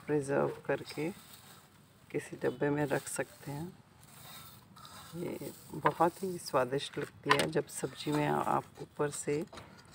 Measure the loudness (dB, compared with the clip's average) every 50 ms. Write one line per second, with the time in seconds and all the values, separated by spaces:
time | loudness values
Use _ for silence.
0 | -2 0 2 2 2 2 2 2 2 2 0 -2 -2 0 0 0 -2 -6 -6 -4
1 | -4 -4 -4 -6 -12 -18 -20 -20 -20 -20 -20 -20 -20 -20 -20 -20 -20 -20 -20 -20
2 | -12 -6 -6 -6 -4 -6 -6 -2 0 0 0 2 2 2 4 2 2 2 0 -2
3 | -2 -2 -4 -4 -4 -6 -8 -12 -10 -8 -6 -6 -6 -8 -10 -14 -20 -20 -20 -20
4 | -20 -20 -20 -18 -18 -16 -16 -16 -16 -18 -20 -20 -20 -20 -20 -20 -18 -16 -16 -16
5 | -14 -10 -6 -6 -4 -4 -4 -6 -6 -8 -10 -12 -12 -10 -6 2 4 4 6 8
6 | 6 6 6 2 -2 -2 -2 -4 -2 2 4 4 4 4 2 0 -2 -2 -4 -4
7 | -4 -4 -8 -4 2 4 4 4 4 4 2 0 0 0 -4 -4 -4 -4 -4 -4
8 | 0 2 2 4 4 4 4 2 4 2 2 2 0 -2 -8 -14 -14 -8 -2 0
9 | 0 0 0 -2 -2 0 0 0 -2 -4 -8 -14 -16 -16 -18 -20 -20 -20